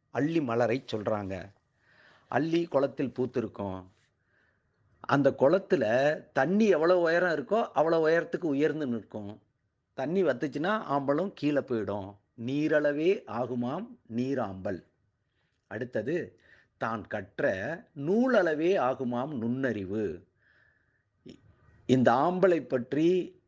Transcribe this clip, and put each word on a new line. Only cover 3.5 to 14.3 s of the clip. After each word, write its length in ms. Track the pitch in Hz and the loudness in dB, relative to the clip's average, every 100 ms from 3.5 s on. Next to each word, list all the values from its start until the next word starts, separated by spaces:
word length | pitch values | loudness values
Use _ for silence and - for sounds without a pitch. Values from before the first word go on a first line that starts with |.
| - 101 92 95 _ _ _ _ _ _ _ _ _ _ _ | -6 -8 -8 -12 _ _ _ _ _ _ _ _ _ _ _
அந்த 300 | - 143 135 | 0 2 4
குளத்துல 540 | - 135 190 190 165 107 123 143 151 - | 4 4 4 2 0 2 2 2 0 -4
தண்ணி 340 | 139 143 202 220 | -2 2 4 4
எவ்வளவு 340 | 156 165 185 | 4 4 4
உயரம் 320 | 165 170 175 | 4 2 2
இருக்கோ, 360 | 151 123 214 214 | -2 0 -2 0
அவ்வளவு 360 | - 160 165 156 | 0 2 4 4
உயரத்துக்கு 360 | 170 160 170 | 2 2 -2
உயர்ந்து 420 | 165 139 151 151 139 | -2 0 0 0 -4
நிற்கும். 560 | 113 - 110 101 110 _ _ _ _ _ | -4 -6 -12 -12 -14 _ _ _ _ _
தண்ணி 300 | - 135 190 | -8 -2 0
வத்துச்சுன்னா 580 | 165 120 147 139 175 220 - | 0 0 -4 -4 -2 -4 -2
ஆம்பலும் 400 | 143 135 147 196 | -2 0 0 -2
கீழே 240 | - 147 143 | -4 -2 0
போயிடும். 580 | - 117 98 101 98 101 _ - 117 | 0 -2 -2 -6 -8 -14 _ -10 -6
"நீரளவே 760 | 143 151 151 147 143 170 202 | -2 2 2 2 2 0 0
ஆகுமாம் 640 | - 110 123 123 120 165 240 233 - | -2 -6 -4 -4 -4 -6 -10 -16 -8
நீராம்பல்." 800 | 113 131 | -6 -4